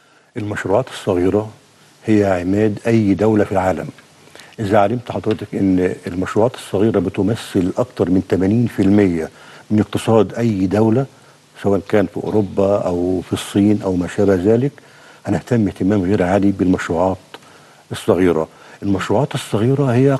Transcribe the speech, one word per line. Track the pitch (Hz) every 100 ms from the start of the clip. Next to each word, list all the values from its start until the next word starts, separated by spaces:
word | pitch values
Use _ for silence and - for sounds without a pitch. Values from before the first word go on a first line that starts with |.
| _ _ _ -
المشروعات | 104 101 - 101 127
الصغيرة | - - 90 92 101 110 - _ _ _ _ -
هي | 107 101
عماد | 90 87 101 110 104 117
أي | 117 104
دولة | 92 107 107
في | 95
العالم. | 95 92 80 71 - - _ - - - -
إذا | 107 107
علمت | 101 123 -
حضرتك | 107 101 107 104
إن | 104 98 92 90 - -
المشروعات | 90 92 - 117 -
الصغيرة | - 101 107 101
بتمثل | 92 98 98 117 - 104 90 -
أكتر | 123 - 92
من | 95 92
تمانين | 95 92 113 113
في | -
المية | 98 101 98 85 78 - - - -
من | 107
اقتصاد | 101 101 - 113 98
أي | 101 120 98 95
دولة، | 98 110 113 139 - - _ _ -
سواء | 101 98 -
كان | 107 92
في | -
أوروبا | - 104 95 95 98 101
أو | 92 87 90 92
في | -
الصين | 95 - 104 101 104
أو | 98 90
ما | 87
شابه | - 101 95
ذلك، | 95 117 139 - - - - - -
هنهتم | 104 - 120 98
اهتمام | - 92 104
غير | 90 104
عادي | 87 101 101
بالمشروعات | 98 92 87 - 82 92 - - - - - - - _
الصغيرة. | 120 - 90 92 80 80 - - -
المشروعات | 98 98 90 104 147 131
الصغيرة | - 107 113 139 139
هي | 120 135